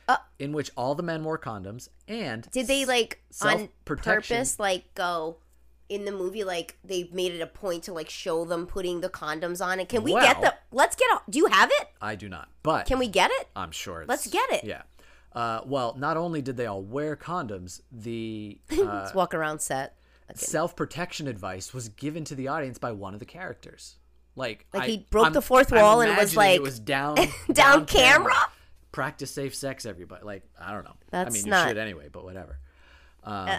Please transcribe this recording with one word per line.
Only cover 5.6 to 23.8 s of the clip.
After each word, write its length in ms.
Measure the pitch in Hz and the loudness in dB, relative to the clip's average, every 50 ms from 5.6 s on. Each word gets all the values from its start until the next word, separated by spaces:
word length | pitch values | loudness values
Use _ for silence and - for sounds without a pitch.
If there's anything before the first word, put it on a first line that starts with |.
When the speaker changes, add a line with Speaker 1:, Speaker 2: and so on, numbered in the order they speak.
| _ - _ _ _ _ | _ -20 _ _ _ _
Speaker 1:
in 160 | 196 208 202 | -8 -6 -6
the 80 | 202 202 | -6 -6
movie, 320 | 190 180 185 190 220 202 | -4 -6 -6 -4 -6 -6
like, 320 | 190 180 170 165 - - _ _ | -4 -4 -6 -6 -8 -14 _ _
they 240 | 190 190 180 175 175 170 | -6 -6 -6 -6 -6 -6
made 200 | 185 180 185 175 | -4 -4 -4 -4
it 80 | 170 | -6
a 60 | 165 | -8
point 380 | 165 - - - 196 175 170 - | -10 -10 -10 -6 -6 -6 -6 -6
to, 80 | - 190 | -10 -10
like, 160 | 160 156 - | -10 -10 -10
show 340 | - - - 190 165 165 170 | -12 -10 -6 -2 -2 -2 -2
them 220 | 170 180 170 175 | -2 -2 -4 -4
putting 340 | 180 - 196 185 175 175 175 | -6 -6 -6 -4 -4 -4 -4
the 80 | 165 185 | -6 -6
condoms 560 | - - 165 151 151 160 175 170 175 175 190 | -8 -8 -8 -6 -6 -4 -4 -6 -4 -4 -4
on? 160 | 180 185 190 | -2 -2 -4
And 80 | 185 180 | -4 -2
can 140 | - 226 214 | -2 -2 0
we 80 | 285 - | 2 4
get 260 | 233 262 247 - - | 6 6 6 6 6
Speaker 2:
Well, 120 | - 302 - | 4 2 2
Speaker 1:
the, 240 | - - _ - | 2 -8 _ 2
let's 180 | 247 294 349 - | 2 2 2 4
get 140 | - 508 494 | 2 2 2
a, 120 | - - - - | 2 2 0 -4
do 100 | 185 277 | 0 2
you 80 | 339 | 4
have 240 | - - - - - 523 | 6 6 6 6 6 6
it? 160 | 587 - - _ _ | 2 0 -2 _ _
Speaker 2:
I 140 | - 104 110 | -8 -8 -8
do 140 | 95 107 101 | -8 -10 -12
not, 200 | 92 78 - - - - _ | -12 -12 -14 -16 -20 -4 _
but 240 | 147 160 120 92 | 0 0 2 2
Speaker 1:
Can 120 | - 254 262 | 0 0 0
we 100 | 254 233 | 0 0
get 220 | 180 190 180 - 480 | 2 4 4 4 2
it? 160 | 539 - - _ | -2 -6 -8 _
Speaker 2:
I'm 140 | 101 92 85 87 | -10 -10 -8 -8
sure 300 | - - 104 90 82 80 | -10 -10 -10 -10 -10 -6
it's 60 | - | -4
Speaker 1:
Let's 180 | 247 302 - - | -4 -4 -4 -4
get 220 | - 370 494 539 - | -2 0 0 0 -2
it. 120 | - - | -4 -4
Speaker 2:
Yeah. 180 | 107 87 - - - _ - - - - - _ - - | -6 -10 -10 -12 -18 _ -20 -20 -20 -20 -20 _ -12 -6
Uh, 300 | 120 117 117 113 113 - | -4 -4 -2 -4 -4 -6
well, 300 | 127 135 139 127 117 117 | -4 -4 -2 -2 -2 -4
not 200 | 127 135 151 160 | -4 -4 -2 -2
only 260 | 156 170 175 165 151 135 | -2 -2 -2 -4 -4 -6
did 140 | 127 131 | -6 -6
they 100 | 123 120 | -4 -4
all 160 | 110 101 98 95 | -4 -4 -6 -8
wear 340 | 98 117 143 151 156 151 | -8 -6 -6 -4 -4 -6
condoms, 640 | 143 - - 170 180 156 110 107 92 90 90 - - - _ | -8 -8 -8 -6 -6 -6 -6 -8 -10 -12 -14 -16 -18 -20 _
the, 680 | 131 113 104 117 117 113 113 110 110 107 107 104 101 - _ | -20 -14 -10 -8 -8 -6 -8 -8 -8 -10 -10 -12 -14 -18 _
Speaker 1:
<laughs> 60 | - | -6
Speaker 2:
uh, 40 | 311 - - - - 202 196 | 0 0 0 0 0 -4 -6
Speaker 1:
Just 120 | 196 - | -4 0
walk 200 | 190 175 170 - | 0 0 0 0
around 260 | 160 160 156 156 151 | -4 -4 -4 -4 -6
set. 340 | - - 147 131 135 - - _ _ _ _ _ _ _ | -6 -4 -4 -4 -6 -8 -10 _ _ _ _ _ _ _
Okay. 140 | - - - | -14 -12 -10
Speaker 2:
self-protection 840 | - - 156 165 175 - - 160 135 - 147 175 - - - 156 | -4 -2 -2 -2 -2 -4 -6 -6 -6 -6 -8 -8 -8 -8 -8 -8
advice 460 | 139 120 98 95 95 92 95 98 - - | -8 -8 -8 -8 -8 -8 -8 -10 -12 -12
was 160 | 127 117 117 | -12 -12 -12
given 340 | 104 - 131 147 151 170 156 | -12 -8 -8 -8 -6 -8 -10
to 100 | - 156 | -10 -8
the 140 | 131 131 131 | -8 -6 -6
audience 280 | 143 160 147 131 120 | -4 -6 -6 -8 -8
by 160 | - - 127 113 | -8 -8 -8 -8
one 220 | 101 98 95 98 | -8 -10 -10 -10
of 40 | 104 | -12
the 60 | 110 | -14
characters. 720 | - - 165 185 - - - - - - - | -16 -16 -14 -12 -12 -14 -14 -16 -20 -20 -20